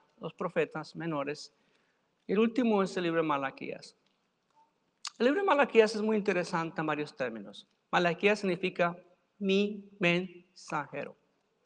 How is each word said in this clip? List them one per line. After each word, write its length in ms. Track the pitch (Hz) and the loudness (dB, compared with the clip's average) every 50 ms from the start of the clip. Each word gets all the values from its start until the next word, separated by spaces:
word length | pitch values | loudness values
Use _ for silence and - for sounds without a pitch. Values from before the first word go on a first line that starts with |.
| _ _ _ _ | _ _ _ _
los 140 | - 165 - | -14 -14 -8
profetas 640 | - 190 180 - 180 151 143 - 156 151 - - | -8 -8 -4 -2 -2 -2 -2 -4 -8 -12 -10 -10
menores. 580 | 165 160 165 156 143 139 143 151 - - - _ _ _ _ _ _ _ _ _ _ _ _ _ _ _ | -8 -6 -4 -4 -4 -4 -6 -8 -10 -12 -18 _ _ _ _ _ _ _ _ _ _ _ _ _ _ _
El 140 | - 185 202 | -2 2 2
último 420 | 226 226 226 - 247 226 214 202 | 2 2 2 2 2 2 4 2
es 160 | 190 180 185 185 | 2 0 -2 -2
el 60 | 175 | -2
libro 180 | 170 165 165 | 0 2 2
de 60 | 165 156 | 2 2
Malaquías. 680 | 147 139 139 135 131 - - - - - - - - _ _ _ _ _ _ _ _ _ _ _ _ _ _ _ _ _ _ _ _ _ - - - - | 0 -2 -2 -6 -8 -8 -10 -12 -12 -12 -14 -20 -20 _ _ _ _ _ _ _ _ _ _ _ _ _ _ _ _ _ _ _ _ _ -18 -16 -4 0
El 80 | 226 254 | 2 2
libro 140 | 294 403 | 2 2
de 40 | 403 | 2
Malaquías 480 | 392 302 285 269 233 - 220 220 214 214 | 2 4 4 4 6 6 6 6 6 2
es 80 | 220 | 0
muy 160 | 208 220 220 214 | 0 0 0 0
interesante 640 | 196 208 185 180 170 - - 170 165 165 151 - | 0 0 0 0 -2 -2 -2 -4 -4 -4 -4 -4
en 60 | 156 156 | -2 -2
varios 280 | 151 147 147 147 - | -2 -2 -4 -6 -6
términos. 520 | - 135 123 113 110 101 104 101 - - _ _ _ _ _ | -6 -6 -4 -4 -8 -12 -14 -16 -20 -20 _ _ _ _ _
Malaquías 480 | - 175 180 175 170 170 - 202 208 208 | 0 2 2 2 0 2 2 2 2 2
significa 580 | - 190 175 175 - 180 180 - 175 170 175 - - _ _ _ _ _ _ - | 0 -2 -2 -2 -2 -4 -2 0 0 0 -2 -6 -12 _ _ _ _ _ _ -6
mi 500 | 202 190 190 196 208 208 214 - - - - - | -2 2 2 2 2 0 -2 -8 -14 -18 -6 -2
mensajero. 1160 | 175 175 170 175 190 180 - - - _ _ - - - 165 151 143 143 147 143 - - - _ _ _ _ _ _ _ _ _ _ | 0 2 2 2 0 -4 -10 -18 -20 _ _ -20 -12 -8 -6 -6 -6 -6 -8 -10 -10 -10 -14 _ _ _ _ _ _ _ _ _ _